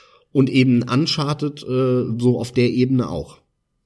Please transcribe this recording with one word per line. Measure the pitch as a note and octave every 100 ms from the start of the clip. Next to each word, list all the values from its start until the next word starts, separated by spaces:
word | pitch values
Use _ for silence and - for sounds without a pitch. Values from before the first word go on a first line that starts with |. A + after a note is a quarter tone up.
| _ _ _
und | C#3 C3+
eben | C3+ B2+ A#2+
Uncharted, | B2 B2 D#3+ - C#3+ D3 D3 C#3+
äh, | - B2+ C3 B2+ F#2+ A#2
so | B2 A#2+
auf | B2
der | - A#2+
Ebene | B2 B2+ C3 F2+
auch. | D#2+ - - _ _ _ _